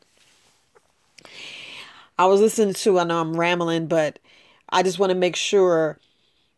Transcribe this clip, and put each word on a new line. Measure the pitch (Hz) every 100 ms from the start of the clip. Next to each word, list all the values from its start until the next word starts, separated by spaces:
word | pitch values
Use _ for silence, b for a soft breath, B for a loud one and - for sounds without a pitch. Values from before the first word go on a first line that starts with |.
| _ _ _ _ _ _ _ _ _ _ _ _ B B B B B B B B B -
I | 185
was | 196
listening | 214 220 208 185
to, | 226 185
I |
know | 170 170
I'm | 160 165
rambling, | 170 175 170 165 160
but | 165 151 - _ b b b b
I | 185
just | 185 170
wanna | 196 185
make | 180 165
sure, | - 202 185 165 160 151 _ _ _ _ _